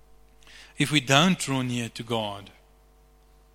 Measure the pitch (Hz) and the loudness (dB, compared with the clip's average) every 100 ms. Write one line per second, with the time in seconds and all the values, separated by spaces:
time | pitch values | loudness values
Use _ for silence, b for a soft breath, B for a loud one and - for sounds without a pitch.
0 | - - _ - B B B - 147 151 | -20 -20 _ -20 B B B -4 0 0
1 | 123 139 180 175 - 135 127 123 113 - | 4 4 6 2 -2 -4 -4 -4 -8 -10
2 | 113 117 104 101 98 - _ _ _ _ | -6 -4 -4 -8 -16 -20 _ _ _ _
3 | _ _ _ _ _ | _ _ _ _ _